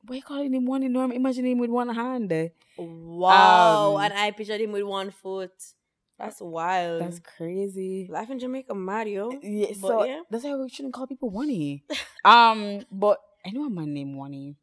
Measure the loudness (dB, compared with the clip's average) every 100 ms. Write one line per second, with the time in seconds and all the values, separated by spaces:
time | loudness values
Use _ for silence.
0 | -12 -14 -10 -6 -2 0 0 0 0 0
1 | -2 0 -2 0 0 0 0 0 -2 -4
2 | -4 -4 -2 -2 -2 _ _ -16 -14 -14
3 | -14 0 8 10 10 10 8 6 4 2
4 | 0 0 -2 -4 -6 -4 -4 -4 -4 -4
5 | -6 -10 -10 -8 -10 _ -20 _ _ _
6 | _ _ -14 -12 -10 -6 -2 0 0 -4
7 | -6 -10 -18 -12 -8 -4 -6 -6 -8 -8
8 | -8 -10 -8 -8 -8 -8 -8 -8 -6 -6
9 | -6 -6 -6 -8 -8 -4 -4 -4 -2 0
10 | 0 -4 -8 -8 -6 -6 -8 -10 -12 -10
11 | -12 -8 -6 -4 -4 -2 -4 -6 _ -10
12 | -10 0 8 8 8 4 -4 -8 -10 0
13 | 2 2 _ _ -12 -8 -6 -6 -6 -6
14 | -8 -10 -12 -12 -14 -16